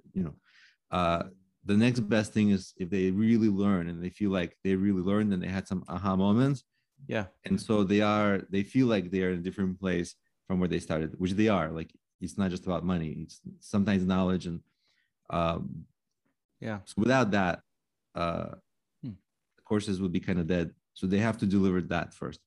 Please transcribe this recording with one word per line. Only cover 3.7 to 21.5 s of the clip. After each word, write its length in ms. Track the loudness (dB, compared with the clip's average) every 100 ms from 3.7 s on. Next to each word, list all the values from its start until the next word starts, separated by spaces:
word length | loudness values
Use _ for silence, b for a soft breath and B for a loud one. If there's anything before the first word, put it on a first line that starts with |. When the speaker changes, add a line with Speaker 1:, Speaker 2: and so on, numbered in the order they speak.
| 2 -2
Speaker 1:
and 120 | -6
they 100 | -8
feel 200 | -4 -2
like 260 | 0 -2 _
they 140 | -2 2
really 260 | 2 2
learned 300 | 2 2 2
and 100 | 0
they 60 | -2
had 180 | -6 -4
some 160 | -6 -6
aha 260 | -4 0
moments. 480 | 2 4 4 2 0 _ _ _ _ -8
Speaker 2:
Yeah. 180 | -6 -6 _
Speaker 1:
And 160 | -4 -2
so 220 | 0 2
they 200 | 4 4
are, 400 | 4 2 2 0 -2
they 120 | -4
feel 240 | 0 2 2
like 240 | 2 0
they 120 | 0
are 60 | 0
in 80 | -2
a 20 |
different 380 | -4 -2 -4 -2
place 340 | -2 -2 -4 -10 _ _ -4
from 140 | 0
where 80 | 0
they 100 | 0
started, 400 | -2 -4 -4 -4
which 140 | -2
they 160 | 2 2
are. 240 | 2 0
Like, 200 | -6 -10 _ _ -14
it's 180 | -10 -4
not 120 | -2
just 140 | -2 -4
about 180 | -4
money. 260 | -2 -2 -4 -8
It's 180 | -12 -16 -20 -20
sometimes 460 | -4 -2 2 2
knowledge. 420 | 2 2 2 0 -4
And, 160 | -10 _ _ _ _ _ _ -6
um, 580 | -2 0 -2 -6 -12 -16 _ _ _ _ _ _ -14
Speaker 2:
Yeah. 200 | -10 -10
Speaker 1:
so 100 | -8 -2
without 340 | 2 2 2
that, 320 | 2 0 -2 _ _ _ _ _
uh, 400 | -6 -4 -4 -8 -14 _ _ _ _
Speaker 2:
Hmm. 120 | -14 -14 _ _ _ _
Speaker 1:
courses 360 | -4 -2 -2 -2
would 120 | 0
be 80 | -2
kinda 240 | 0 -2
dead. 280 | 0 0 -2 -6 _
So 120 | -6 0
they 100 | 2
have 180 | 2 0
to 80 |
deliver 360 | 2